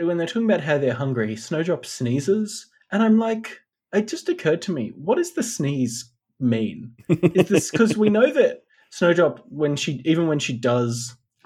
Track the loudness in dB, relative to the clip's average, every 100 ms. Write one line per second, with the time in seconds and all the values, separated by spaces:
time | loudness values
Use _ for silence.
0 | -2 -2 -2 -2 0 0 0 0 0 0
1 | -2 -2 -2 -4 -6 -4 -2 -4 -6 -6
2 | -2 0 0 0 -2 -8 -18 _ _ 2
3 | 4 4 2 -2 -6 -16 _ _ _ -2
4 | -2 -4 -4 -2 0 0 -2 -6 -6 -6
5 | -2 -2 -2 -4 -6 -4 -2 -2 -2 -4
6 | -14 _ _ -4 -2 0 -2 -6 -16 -12
7 | -2 0 2 2 2 2 2 2 2 4
8 | 2 4 4 4 2 0 _ _ _ 0
9 | 2 4 2 0 -10 -4 -2 0 -4 -2
10 | 0 2 2 0 -2 -2 0 0 0 -4
11 | -8 -14 _ _